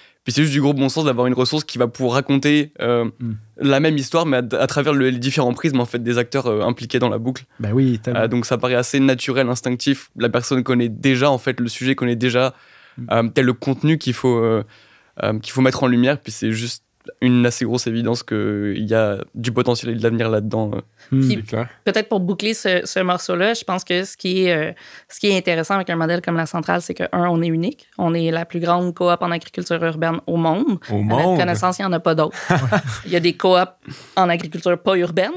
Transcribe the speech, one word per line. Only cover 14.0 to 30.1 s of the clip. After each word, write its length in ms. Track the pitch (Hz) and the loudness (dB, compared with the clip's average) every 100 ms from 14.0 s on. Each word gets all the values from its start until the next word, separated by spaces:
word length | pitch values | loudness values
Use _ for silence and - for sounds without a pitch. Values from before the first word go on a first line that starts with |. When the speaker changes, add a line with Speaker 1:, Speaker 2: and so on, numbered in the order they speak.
| 127 | 0
Speaker 1:
faut, 220 | 117 127 117 | 0 2 2
euh, 260 | 113 110 110 - _ _ _ - | 2 0 -2 -14 _ _ _ -6
euh, 120 | 104 110 | -2 -2
qu'il 120 | - | -4
faut 100 | 131 | 2
mettre 200 | 131 127 | 2 4
en 60 | 127 | 2
lumière. 300 | 120 127 147 | 4 2 0
Puis 100 | - | -6
c'est 220 | 110 113 | -6 -4
juste 320 | 110 117 - - _ - - | -4 -6 -10 -16 _ -20 -2
une 240 | 127 123 120 | 2 4 4
assez 180 | - | 0
grosse 240 | 117 120 120 | -2 -2 -2
évidence 340 | 113 117 117 | -2 -2 -4
qu'il 640 | - 110 107 104 104 98 107 | -4 -4 -2 -2 -4 -4 0
y 60 | |
a 240 | 110 107 98 - | 2 2 -2 -8
du 160 | - 117 | -8 -4
potentiel 400 | 120 123 120 120 | 0 0 -2 -4
et 40 | 117 | -2
de 60 | |
l'avenir 260 | 113 113 113 | 0 0 0
là-dedans, 400 | 107 107 113 107 | 0 -2 -2 -4
euh. 80 | 107 - _ - | -6 -10 _ -2
Speaker 2:
Hmm. 100 | 135 | 2
Speaker 3:
Puis 100 | 131 | 2
Speaker 4:
C'est 80 | 117 | 0
clair. 260 | 107 113 120 - | -4 -6 -6 -8
Speaker 3:
peut-être 240 | 214 214 214 | -4 -4 -2
pour 120 | 202 | -2
boucler 340 | 180 185 208 | -2 -2 -4
ce, 280 | 220 196 180 | -4 -2 -2
ce 160 | - 190 | -2 -2
morceau-là, 540 | 180 180 - 175 202 | -2 -2 -2 -2 0
je 100 | 226 | -2
pense 180 | - 185 | -4 -6
que 220 | - 180 | -2 -4
ce 120 | 190 - | -4 -6
qui 280 | 185 185 | -2 0
est, 80 | 180 | 2
euh, 180 | 160 151 175 - - _ | 0 -2 -8 -18 -20 _
ce 100 | - | -2
qui 80 | 208 | 0
est 100 | 190 | 2
intéressant 380 | 180 165 160 | 2 0 0
avec 160 | 196 180 | -2 -2
un 60 | 165 | -2
modèle 260 | 160 175 | 0 -2
comme 140 | 175 165 | -2 -2
la 100 | 160 | -2
centrale, 340 | 175 156 175 | -4 -2 -2
c'est 140 | - | -4
que, 80 | 175 180 | -6 -4
un, 160 | 180 175 | 0 0
on 160 | 165 | 2
est 60 | 170 | 0
unique. 400 | 165 180 - _ - | 0 -2 -6 _ -4
On 160 | 175 | -2
est 160 | 170 165 | 0 0
la 140 | 165 | -2
plus 160 | 165 175 | -4 -4
grande 340 | 170 175 180 | 0 0 0
coop 220 | 170 180 175 | 0 0 2
en 120 | 175 | 0
agriculture 500 | 170 - - 180 170 | -4 -6 -10 -4 -2
urbaine 380 | 165 160 165 | -2 -2 -2